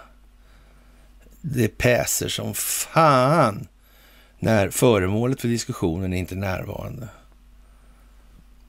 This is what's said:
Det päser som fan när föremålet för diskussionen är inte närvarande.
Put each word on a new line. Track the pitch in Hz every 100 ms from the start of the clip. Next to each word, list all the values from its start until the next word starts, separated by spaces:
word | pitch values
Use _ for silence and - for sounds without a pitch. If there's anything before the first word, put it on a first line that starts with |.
| - - - _ - - - - - - _ - - -
Det | 156 123 110 -
päser | 123 117 - - -
som | - 110
fan | 104 - - - 160 160 131 127 165 120 98 - _ _ _ _ - - -
när | 101 110 95
föremålet | - 131 107 92 107 123 135
för | 120
diskussionen | 117 - - 92 82 95
är | 92
inte | 90 92
närvarande. | 98 90 85 101 104 - 107 - - - - - - - - - - - - - - -